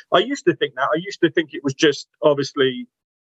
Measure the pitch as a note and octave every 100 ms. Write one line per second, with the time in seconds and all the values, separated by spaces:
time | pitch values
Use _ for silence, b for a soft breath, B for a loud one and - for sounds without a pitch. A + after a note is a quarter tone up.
0 | - F3 A3+ C#4+ - D3+ C#3+ - C3+ D#3
1 | G3 - E3+ - D#3+ - C#3+ C3+ D#3 C3+
2 | - _ D3+ C#3+ C#3 D3 C3 B2 B2 _
3 | _ _